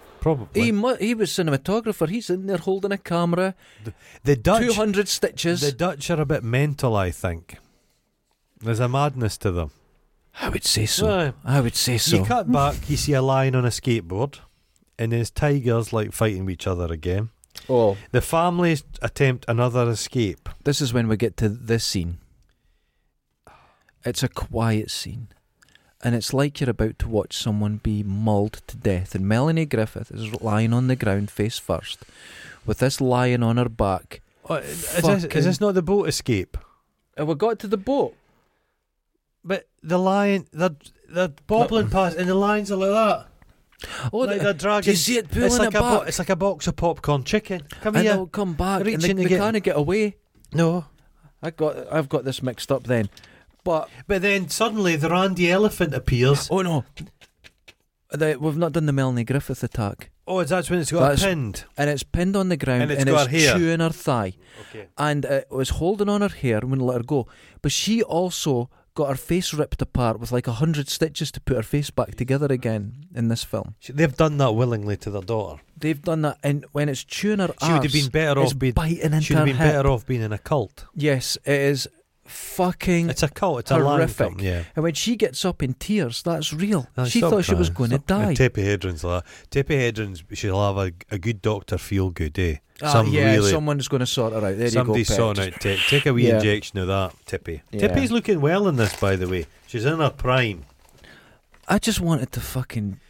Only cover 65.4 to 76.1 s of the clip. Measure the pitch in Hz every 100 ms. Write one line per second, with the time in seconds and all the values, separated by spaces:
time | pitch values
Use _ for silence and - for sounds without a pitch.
65.4 | - 131 131 - 165 208 202 208 202 -
66.4 | 127 107 127 135 123 123 120 143 113 -
67.4 | - - 147 - 196 226 - 160 185 -
68.4 | 160 123 123 _ _ - 143 135 - 170
69.4 | - 151 - - 135 135 117 110 117 123
70.4 | 123 113 160 147 135 - 160 - 151 -
71.4 | - 123 107 147 143 - 104 - 123 139
72.4 | 147 127 113 110 101 127 151 - 117 117
73.4 | - 107 - - - 135 160 127 160 147
74.4 | 131 110 123 113 104 101 110 101 92 113
75.4 | 95 76 - - 156 147 170